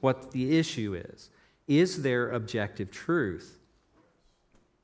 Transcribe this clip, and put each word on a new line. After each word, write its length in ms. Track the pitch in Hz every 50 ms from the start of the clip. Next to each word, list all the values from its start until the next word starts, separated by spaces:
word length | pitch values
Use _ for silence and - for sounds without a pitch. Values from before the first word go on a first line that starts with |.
what 300 | - 131 127 131 - -
the 260 | - 127 127 135 160
issue 360 | 165 160 160 - 131 110 101 95
is? 360 | 85 - - - - - - _ _ _ _ _ _ _
Is 360 | - 139 151 180 180 185 165 139
there 260 | 135 123 123 123 117
objective 600 | 123 117 107 104 - 110 104 104 - - 98 92
truth? 680 | - - - - 170 170 127 98 82 - - - - _ _ _ _ _ _ _ _ _ _ _ _ _ _ _ _ _ _ _ _ _ _ _ _ _